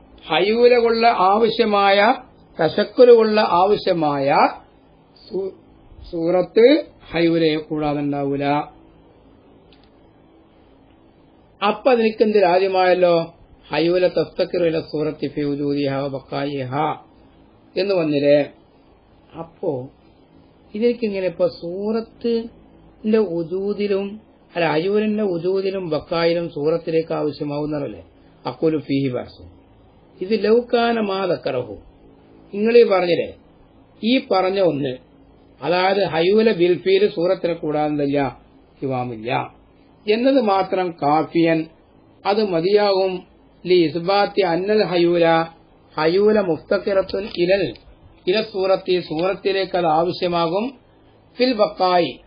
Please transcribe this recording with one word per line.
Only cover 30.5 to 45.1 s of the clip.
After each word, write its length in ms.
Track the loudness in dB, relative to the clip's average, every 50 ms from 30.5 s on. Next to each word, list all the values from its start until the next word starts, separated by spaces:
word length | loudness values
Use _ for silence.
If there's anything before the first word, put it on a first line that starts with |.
| 2 0 0 0 -2
കാന 260 | 0 0 0 -2 -2
മാ 260 | -4 -4 -4 -4 -4
ദക്കറഹു, 520 | -4 -4 -4 -4 -6 -6 -6 -6 -8 -12 -18 -20 -20 -20 _ -20 -20 -20 _ _ -20 -20 -20 -20 -12 -6
നിങ്ങളീ 300 | -4 0 4 6 6 6
പറഞ്ഞില്ലേ, 500 | 6 4 2 0 0 0 -2 -2 -4 -10 -16 _ _ _ _ _ _ _ -20 -20 _ _ -6 -2
ഈ 140 | 0 0 0 0 0
പറഞ്ഞ 280 | 0 0 0 0 0 2
ഒന്ന്, 360 | 2 0 0 0 -4 -6 -8 -8 -12 _ _ -20 _ _ -20 _ _ _ _ -10
അതായത് 440 | -4 -2 0 0 0 0 0 0 -2
ഹയൂല 460 | -2 0 0 0 2 4 4 4 2
ബിൽഫീൽ 600 | 2 2 2 2 2 0 0 0 2 2 2 0
സൂറത്തിനെ 420 | 0 0 -2 -2 -2 -2 -2 -4 -4
കൂടാതെന്തല്ല? 880 | -4 -4 -4 -4 -2 -2 -2 -2 -2 -2 -2 -2 -2 -2 -4 -6 -10 -18 _ _ -20 _ _ _ _
കിവാമില്ല 720 | -8 -6 -4 -4 -6 -6 -8 -10 -8 -6 -4 -4 -6 -6 -12 -20 _ _ _ _ _ _ _ _ -4 -2
എന്നത് 300 | -2 0 2 2 2 2
മാത്രം 500 | 2 2 2 0 0 -2 -2 -4 -4 -4
കാഫിയൻ, 720 | -4 -4 -2 0 2 0 0 0 0 0 2 2 2 0 -2 -6 -10 _ _ _ _ _ _ _ _ _ -4
അത് 240 | -4 -2 0 0 -2
മതിയാകും. 800 | -2 -2 0 2 2 2 2 2 2 2 0 -2 -4 -6 -10 -14 _ _ _ _ _ _ -2
ലി 100 | 0 2
ഇസ്ബാത്തി 680 | 2 2 2 0 -4 -2 0 0 2 0 0 0 0
അന്നൽ 420 | 0 0 0 -2 0 0 0 0 0
ഹയൂല, 420 | 0 0 0 2 2